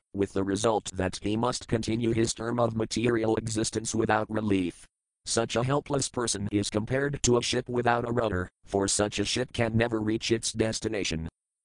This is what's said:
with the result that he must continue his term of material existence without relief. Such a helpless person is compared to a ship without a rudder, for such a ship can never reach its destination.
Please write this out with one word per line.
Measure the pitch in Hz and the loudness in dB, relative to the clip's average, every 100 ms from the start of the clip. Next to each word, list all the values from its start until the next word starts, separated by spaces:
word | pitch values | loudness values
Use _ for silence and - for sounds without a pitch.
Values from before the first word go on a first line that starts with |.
| _ | _
with | 98 98 | -2 0
the | 98 | 0
result | 95 98 117 107 - | 0 2 2 2 0
that | 92 92 - | -2 -2 -2
he | 101 110 | -2 0
must | 120 127 - | 0 -2 -2
continue | 113 110 113 117 | -2 0 0 0
his | 113 117 - | 2 0 0
term | 117 120 | -4 0
of | 117 113 | 0 0
material | 110 - 120 117 110 113 | -2 0 2 2 2 0
existence | 113 107 113 110 113 113 | 0 -2 -2 -2 -2 0
without | 110 107 107 | 2 2 0
relief. | 107 107 98 87 - - _ _ _ - | -2 2 2 2 -4 -16 _ _ _ -4
Such | - 117 113 | -2 0 0
a | |
helpless | 123 143 - 143 - | 0 0 0 -2 -2
person | - 117 98 101 | -2 -2 -2 -2
is | 104 101 | -2 0
compared | 104 107 131 143 139 | -2 -2 -2 -2 0
to | - 123 | 2 4
a | |
ship | - 123 123 | 2 -2 -2
without | 120 120 120 120 | -2 2 0 0
a | |
rudder, | 120 110 92 90 _ - | 0 0 -2 -4 _ -2
for | 98 98 | 0 2
such | - 104 - | 2 0 0
a | 101 | -2
ship | 123 127 | -2 -4
can | - 113 113 | -2 0 2
never | 117 110 | 2 2
reach | 107 113 - | 0 0 0
its | 113 - | 0 0
destination. | 113 113 - 110 107 90 80 80 - _ _ | 0 0 0 -4 -4 -2 -4 -6 -12 _ _